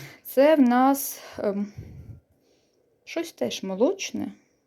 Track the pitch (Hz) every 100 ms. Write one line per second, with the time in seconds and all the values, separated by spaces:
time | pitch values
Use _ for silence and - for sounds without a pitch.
0 | - - - - 285 311 247 247 262 277
1 | - - - - 214 202 202 - - -
2 | - - _ _ _ _ _ _ _ _
3 | - - 330 - 233 - 190 190 262 392
4 | - 214 202 - _ _